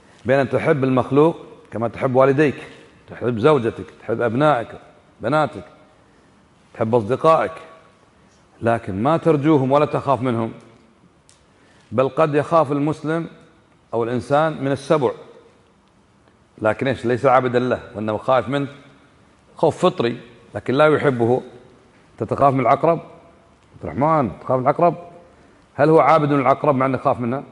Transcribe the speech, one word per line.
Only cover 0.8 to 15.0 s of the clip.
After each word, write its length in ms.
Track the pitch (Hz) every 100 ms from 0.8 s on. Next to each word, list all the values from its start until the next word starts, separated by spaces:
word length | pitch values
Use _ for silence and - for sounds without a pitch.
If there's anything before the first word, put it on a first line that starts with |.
المخلوق 520 | 131 131 117 135 160 170 - - -
كما 160 | 107 117
تحب 280 | - 139 127
والديك، 400 | 135 139 151 - - - - - -
تحب 300 | 85 117 117
زوجتك، 460 | 131 147 113 95 95 -
تحب 200 | - 113
أبنائك، 460 | 117 120 151 127 107 - - _ _ -
بناتك، 420 | 110 151 139 104 - - _ _ _ _ _ _ _ _ _
تحب 220 | - 113 123
أصدقائك، 560 | 101 127 160 160 104 - - - _ _ _ _ _ _ _ -
لكن 420 | 117 117 - 95
ما 140 | 123 160
ترجوهم 540 | 165 147 143 151 131
ولا 140 | 143 147
تخاف 360 | 147 135 127
منهم. 300 | 127 113 113 - - - _ _ _ _ _ _ _ _ _ _ -
بل 180 | 110 131
قد 260 | - 160 143
يخاف 360 | 135 165 139
المسلم 560 | 143 147 147 147 165 160 - - _ _ _ -
أو 100 | 113
الإنسان 600 | 117 123 - 143 160 151
من 80 | 135
السبع، 400 | 135 - 160